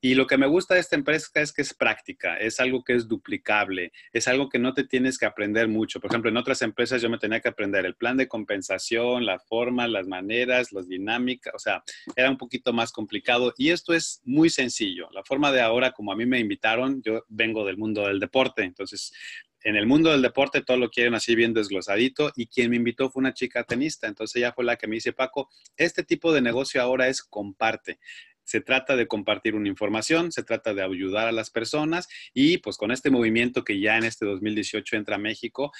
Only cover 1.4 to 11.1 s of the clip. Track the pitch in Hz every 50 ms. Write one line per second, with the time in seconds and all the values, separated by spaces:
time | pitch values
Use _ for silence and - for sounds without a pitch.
1.4 | 151 143 - - 143 - - _ 123 113 107 - - - 92 _ - 90 85 -
2.4 | 107 113 113 - 127 127 127 127 123 - 123 123 117 113 113 98 _ - 104 98
3.4 | _ - 107 104 104 95 95 92 87 85 _ - - - _ 117 - 127 127 135
4.4 | 139 135 - 127 120 131 131 - 135 - - 127 127 131 127 - - 104 - -
5.4 | 104 101 104 110 117 113 107 110 107 101 - 123 - 98 - 117 110 117 107 117
6.4 | 120 - 131 - 131 113 107 - 120 110 127 123 113 113 117 110 - 104 110 113
7.4 | - 120 110 - 107 101 98 98 90 90 90 _ - 120 127 131 131 127 - 113
8.4 | 104 - 104 98 92 - 98 92 - - 117 113 117 123 123 123 120 104 92 92
9.4 | _ _ 113 113 120 123 123 123 120 117 110 98 92 92 92 92 95 101 110 120
10.4 | 127 123 127 127 123 - 101 98 92 90 92 92 98 104